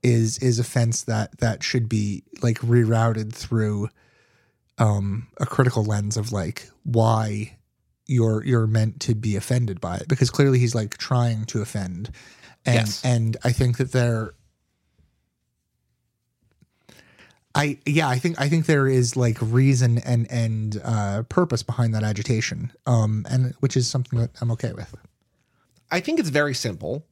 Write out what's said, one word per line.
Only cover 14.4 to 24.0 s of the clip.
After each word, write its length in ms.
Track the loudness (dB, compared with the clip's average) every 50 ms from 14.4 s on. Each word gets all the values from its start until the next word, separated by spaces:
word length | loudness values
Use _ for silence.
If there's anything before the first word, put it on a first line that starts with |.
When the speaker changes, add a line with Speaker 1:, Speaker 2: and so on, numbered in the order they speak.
| _ _ _ _ _ _ _ _ _ _ _ _ _ _ _ _ _ _ _ _ _ _ _ _ _ _ _ _ _ _ _ _ _ _ _ _ _ _ _ _ _ _ _ _ _ _ _ _ _ -20 -20 -20 _ _ _ _ -20 _ _ _ _ _ _
Speaker 1:
I, 220 | 0 0 0 -4 -4 _
yeah, 240 | 0 0 2 2 2
I 80 | 0
think, 220 | 0 0 -2 -2 0
I 80 | 0 2
think 160 | 2 2 4
there 220 | 4 4 4 4
is, 280 | 4 4 4 2 2 2
like, 220 | 0 2 0 0 0
reason 600 | -2 0 2 4 4 4 4 4 4 4 2 2
and, 300 | 2 0 0 0 0 0
and, 500 | -2 -2 -2 -2 -2 -4 -4 -4 -6 -6 -4
uh, 400 | -2 -2 0 0 -2 -2 -4 -6 _
purpose 320 | 0 0 0 2 0 -4
behind 320 | -4 -6 -2 0 0 0 0
that 100 | 0 -2
agitation, 680 | -2 -2 -4 -2 0 0 0 0 -4 -6 -6 -8 -10 -10 _ _
um, 380 | 0 2 2 2 2 0 -2 -4 -2
and 240 | 0 0 0 0 -2 _
which 180 | -2 0 0
is 100 | 0 -2
something 300 | 0 -2 -4